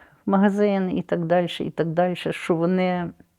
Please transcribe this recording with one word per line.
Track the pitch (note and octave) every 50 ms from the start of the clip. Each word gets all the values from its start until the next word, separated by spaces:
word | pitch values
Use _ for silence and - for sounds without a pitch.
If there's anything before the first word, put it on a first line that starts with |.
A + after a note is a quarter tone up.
| - _ _ _ _
магазини | G3+ G3 G3 G3+ G#3 G3 G3+ G#3 G#3 G3 G3 F#3 F#3 -
і | F3+
так | E3 - F3 F3 E3+
далі, | D#3+ F3 F3+ F3 E3 - -
і | - -
так | - - D#3+ E3
далі, | D#3+ E3+ F3+ F3+ F3
що | - - - - - - - F3
вони | E3 E3+ F3 F#3 F#3 F#3 F3+ F3+ F3 F3 E3 - - - _ _